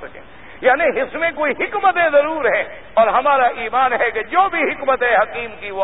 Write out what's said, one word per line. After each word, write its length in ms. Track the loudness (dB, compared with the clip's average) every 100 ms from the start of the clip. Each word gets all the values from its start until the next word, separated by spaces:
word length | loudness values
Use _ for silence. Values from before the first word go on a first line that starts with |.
سکیں؟ 200 | -12 -18 -20 -20 -20 -2
یعنی 400 | 2 2 2 0
اس 120 | -4
میں 180 | -4 -4 -2
کوئی 180 | -2 -2
حکمتیں 480 | -4 0 0 2 4
ضرور 340 | 4 2 0 -2 -2
ہیں، 80 | -4 -10 -4
اور 140 | 2 4 4
ہمارا 280 | 2 2 2 0
ایمان 360 | -4 0 0 0
ہے 100 | -2
کہ 120 | -2 -2
جو 160 | 2 2
بھی 120 | 2 -2
حکمت 320 | -2 -2 0
ہے 120 | 2 2
حکیم 360 | 0 -4 -10 -12
کی 120 | -10
وہ 120 | -6